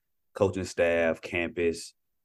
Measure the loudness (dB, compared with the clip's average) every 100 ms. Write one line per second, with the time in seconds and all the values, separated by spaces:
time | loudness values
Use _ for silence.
0 | _ _ _ 0 0 0 -4 0 2 4
1 | 2 0 -4 -4 -2 0 -2 -2 -8 -20
2 | _ _